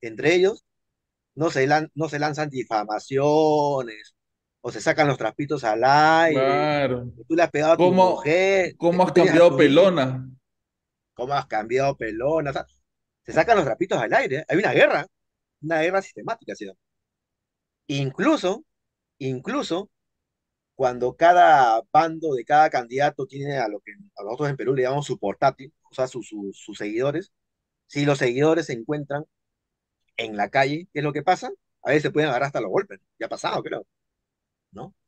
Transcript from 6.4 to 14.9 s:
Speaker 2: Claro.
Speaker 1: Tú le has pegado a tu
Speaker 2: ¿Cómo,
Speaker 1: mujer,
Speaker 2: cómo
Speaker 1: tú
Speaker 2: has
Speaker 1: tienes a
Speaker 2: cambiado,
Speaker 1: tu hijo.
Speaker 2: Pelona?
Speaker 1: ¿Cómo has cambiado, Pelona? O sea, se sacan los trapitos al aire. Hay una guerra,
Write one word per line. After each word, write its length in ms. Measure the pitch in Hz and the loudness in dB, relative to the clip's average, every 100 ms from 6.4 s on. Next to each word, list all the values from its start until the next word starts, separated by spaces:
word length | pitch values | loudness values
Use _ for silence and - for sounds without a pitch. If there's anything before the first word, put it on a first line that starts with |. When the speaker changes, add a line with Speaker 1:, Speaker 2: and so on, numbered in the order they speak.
| 135 143 151 147 | 0 0 0 -2
Speaker 2:
Claro. 320 | 135 123 120 - - | -2 -4 -8 -16 -6
Speaker 1:
Tú 80 | 165 | 0
le 80 | |
has 80 | 165 | 0
pegado 220 | 147 156 | 0 2
a 60 | 165 | 4
tu 40 | |
Speaker 2:
¿Cómo, 80 | 180 | 4
Speaker 1:
mujer, 840 | 185 185 160 143 170 190 196 175 - | 6 4 2 0 2 2 2 0 -2
Speaker 2:
cómo 260 | 170 180 | -2 2
Speaker 1:
tú 80 | 180 | 2
Speaker 2:
has 0 | |
Speaker 1:
tienes 240 | 165 170 156 | 4 4 8
a 60 | |
Speaker 2:
cambiado, 60 | 175 | 6
Speaker 1:
tu 140 | 147 | 8
hijo. 0 | |
Speaker 2:
Pelona? 680 | 147 143 190 170 131 131 131 - _ _ _ _ _ _ _ | 6 8 6 4 -2 -4 -10 -18 _ _ _ _ _ _ _
Speaker 1:
¿Cómo 200 | _ 123 | _ -4
has 140 | 143 - | -4 -4
cambiado, 500 | 107 107 123 139 139 | -6 -2 0 0 -2
Pelona? 540 | 113 107 131 160 151 | -8 -4 -2 -2 -2
O 20 | |
sea, 120 | 135 - _ _ _ _ _ | -8 -10 _ _ _ _ _
se 100 | - | -6
sacan 240 | 120 175 220 | 0 4 4
los 80 | 147 | 2
trapitos 340 | 110 185 180 | -2 -2 -2
al 140 | 110 | 0
aire. 320 | 220 269 135 - | 0 0 -4 -2
Hay 100 | 156 | -2
una 140 | 208 | 2
guerra, 360 | 131 294 | 4 4